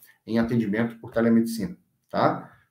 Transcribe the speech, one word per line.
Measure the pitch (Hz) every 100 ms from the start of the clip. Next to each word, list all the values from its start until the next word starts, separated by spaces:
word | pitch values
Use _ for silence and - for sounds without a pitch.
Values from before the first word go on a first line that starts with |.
| - _ -
em | 113
atendimento | 117 123 101 107 117 -
por | -
telemedicina, | 117 117 117 113 113 90 90 _ _ _
tá? | 98 139 175 - - _